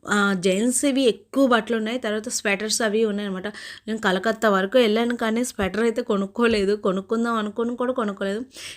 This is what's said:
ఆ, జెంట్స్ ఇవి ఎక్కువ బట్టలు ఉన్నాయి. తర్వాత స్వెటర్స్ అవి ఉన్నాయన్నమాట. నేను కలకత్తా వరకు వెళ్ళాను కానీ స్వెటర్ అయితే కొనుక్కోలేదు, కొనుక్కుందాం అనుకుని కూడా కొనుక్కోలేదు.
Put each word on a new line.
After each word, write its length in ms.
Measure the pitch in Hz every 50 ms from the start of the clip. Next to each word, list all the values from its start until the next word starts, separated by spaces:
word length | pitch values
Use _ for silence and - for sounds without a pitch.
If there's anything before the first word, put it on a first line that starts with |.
| - -
ఆ, 260 | 202 208 202 202 196 180
జెంట్స్ 440 | 170 190 185 196 226 254 247 - 294
ఇవి 180 | 285 254 277
ఎక్కువ 440 | 269 226 202 - - _ - 269 277
బట్టలు 300 | 240 247 220 214 226 233
ఉన్నాయి. 220 | 226 214 220 240 254
తర్వాత 300 | 240 214 214 220 214 247
స్వెటర్స్ 540 | - - - 208 196 190 214 220 208 -
అవి 220 | 233 214 202 226 226
ఉన్నాయన్నమాట. 420 | 214 202 208 208 196 190 185 185 208 214 - - - - - -
నేను 120 | 214 220 220
కలకత్తా 500 | - 196 185 190 190 226 220 220 226 214
వరకు 280 | 196 185 190 196 247 254
వెళ్ళాను 380 | 240 214 214 226 233 240 240
కానీ 280 | 226 240 220 220 233 247
స్వెటర్ 380 | - - - 196 185 185 214
అయితే 200 | 233 233 226 247
కొనుక్కోలేదు, 720 | 240 - 208 196 196 196 - 233 233 233 226 208 190 196 208
కొనుక్కుందాం 580 | 208 - 202 185 196 190 - 226 226 233 233 226
అనుకుని 420 | 220 208 208 208 233 233 240 247
కూడా 160 | 240 247 247
కొనుక్కోలేదు. 460 | 262 262 220 202 196 - 196 196 202 226 254 - - - - - -